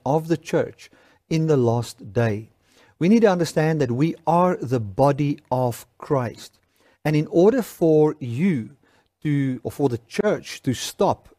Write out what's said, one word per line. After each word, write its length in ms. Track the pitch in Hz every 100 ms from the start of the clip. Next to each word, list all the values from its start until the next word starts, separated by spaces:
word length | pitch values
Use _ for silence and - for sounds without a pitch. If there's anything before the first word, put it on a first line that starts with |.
of 220 | 131 151 160
the 100 | 160
church 540 | - 165 117 - - _ _ _ -
in 160 | 165 160
the 100 | 147
last 560 | 117 120 117 - -
day. 380 | 101 117 104 110 _ _ _ _ -
We 80 | 165
need 120 | 233
to 100 | 214
understand 500 | 180 165 - 156 160
that 120 | 131
we 240 | 120 160 - -
are 300 | 170 180 180
the 240 | 113 127
body 580 | 104 95 139 139 147 143 -
of 340 | 127 127 117 - -
Christ. 600 | - 139 120 - - _ _ _ _ _
And 100 | 151
in 140 | 156 156
order 340 | - 190 262
for 540 | 208 - 165 156 151 -
you 520 | 127 117 190 147 104 - _ _ _ _
to, 380 | 156 143 135 127
or 80 | -
for 180 | - 143
the 120 | 117 _
church 540 | - 208 165 - -
to 120 | -
stop 540 | 120 - - 190 117 _